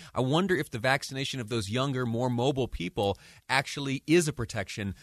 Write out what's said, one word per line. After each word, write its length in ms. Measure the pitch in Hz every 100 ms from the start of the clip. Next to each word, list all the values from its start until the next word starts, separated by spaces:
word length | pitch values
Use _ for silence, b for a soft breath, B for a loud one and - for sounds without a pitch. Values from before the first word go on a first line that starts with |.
| B
I 60 | -
wonder 360 | 127 156 185 180
if 140 | 151
the 80 | 120
vaccination 640 | 127 139 - 135 135 131
of 80 | 110
those 200 | 117 98
younger, 300 | 117 139 127
more 320 | 123 113 127
mobile 380 | 120 127 135 120
people 500 | - 170 - 101 98 B B -
actually 560 | 131 139 - 139 127 -
is 220 | 165 156
a 40 |
protection 600 | 135 113 113 95 - 98 92